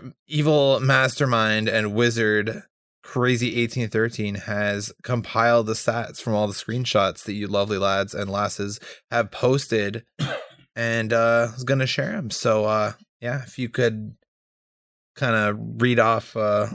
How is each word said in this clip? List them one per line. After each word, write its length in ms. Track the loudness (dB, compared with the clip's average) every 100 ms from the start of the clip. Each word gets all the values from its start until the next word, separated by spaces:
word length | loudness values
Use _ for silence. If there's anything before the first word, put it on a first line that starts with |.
| -2 -18 -6
evil 520 | 0 4 4 4 4
mastermind 920 | 4 4 2 0 2 2 2 2 0
and 240 | 0 0
wizard, 680 | 2 2 2 2 2 0 -6 -12 _ _ _
Crazy 520 | -8 0 2 2 0 0
eighteen 300 | -2 -2 -2
thirteen, 460 | 0 -2 -2 -6 -6
has 560 | -6 -2 -2 -2 -6 -10
compiled 640 | -4 -4 -2 2 4 4 2
the 60 |
stats 460 | -2 -2 -2 -4 -6
from 140 | -2
all 140 | 0 0
the 60 |
screenshots 680 | -4 -6 -4 0 2 2 -2
that 100 | -6
you 140 | -6 -2
lovely 300 | 0 0 0
lads 360 | 0 0 -2 -4
and 140 | -4
lasses 500 | -2 -2 -2 -6 -8 -14 -20 -4
have 200 | -2 -2
posted 720 | 0 2 2 0 0 -2 -6 -12 -6
<coughs> 560 | -6 -6 -12 -20 _ -6
and, 380 | -2 -2 0
uh, 340 | 2 4 4 2 -4
is 80 |
gonna 220 | -2 0 0
share 240 | -2 -4
'em. 160 | -4 -6
So, 340 | -2 0 2 2
uh, 280 | 0 -2 -6 _ -10
yeah, 220 | -8 -6
if 140 | -8 -8
you 120 | -6
could 460 | 2 2 0 -10 -14 _ _ _ _ _ _ _ _ _ -4
kinda 380 | 0 2 2 -2
read 420 | -6 2 4 4
off, 360 | 4 2 -2 -2
uh, 320 | 2 2 0